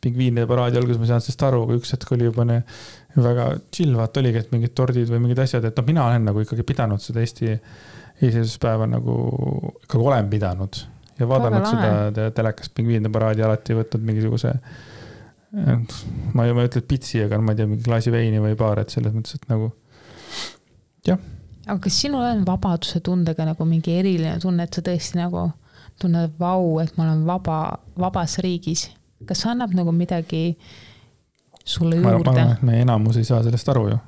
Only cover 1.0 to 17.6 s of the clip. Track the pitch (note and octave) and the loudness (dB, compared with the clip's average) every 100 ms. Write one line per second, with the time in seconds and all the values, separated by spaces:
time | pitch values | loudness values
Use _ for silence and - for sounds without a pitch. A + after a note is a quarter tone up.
1 | A2+ A#2+ - - C#3+ B2+ A2+ A#2 - - | 2 0 0 -2 2 2 2 -2 -2 -6
2 | - B2 A#2 A2+ A#2 A#2 A#2 - - - | -2 0 2 2 2 2 -2 -10 -20 -20
3 | _ - A#2+ A#2+ A#2+ D3 - - E3+ A#2+ | _ 2 2 2 0 -4 -8 -2 0 2
4 | A2+ C#3 B2+ A2+ A2 A#2 A#2 - B2+ B2 | 0 0 0 0 0 0 0 0 0 2
5 | A#2 A#2 A#2+ B2 C3 B2 A2+ A2 A#2+ E3 | 0 2 2 2 2 0 -2 0 0 2
6 | B2 A#2+ A2 G2+ G#2+ A#2 A#2+ C3+ A#2 G2+ | 4 4 2 0 0 -2 -2 0 0 -2
7 | - A2+ A2+ - A2+ G#2+ - - - - | -2 -2 -2 -2 -2 -2 -6 -20 -20 -20
8 | - - C3 A2+ A2+ - A#2+ A2 A2 A#2 | -20 0 2 2 -2 -2 -2 0 0 -2
9 | A#2+ A#2+ A#2+ - - - - - _ A2+ | -2 -2 -2 -2 -2 -4 -6 -12 _ 0
10 | A#2+ C3 G2+ G#2+ G2+ F2 F#2+ - - - | 2 2 0 0 -2 -4 -6 -8 -14 -20
11 | - - A#2+ C3 A#2+ A2 - A#2 - - | -20 -4 0 2 2 2 2 2 2 2
12 | G#2 G#2 A2 G#2+ A2 G#2+ - - A#2 A2+ | 0 0 -2 0 -2 -2 -10 -4 0 2
13 | G#2+ G#2+ A2 G#2+ A2 G#2+ - A2+ A2+ A2+ | 0 0 0 2 2 0 0 -2 0 -2
14 | A2+ G#2+ A2 A2+ B2 B2+ - - - - | 0 0 0 0 0 -2 -6 -20 -20 -20
15 | - - - _ _ G#3 D#3 B2 A#2 - | -20 -20 -20 _ _ -2 0 0 -2 -10
16 | - - - - A#2 A#2+ B2 B2+ - C3+ | -10 -8 -4 0 2 2 2 0 -2 -4
17 | - A#2 G#2 G#2 A2 G#2+ | -2 -2 0 2 0 2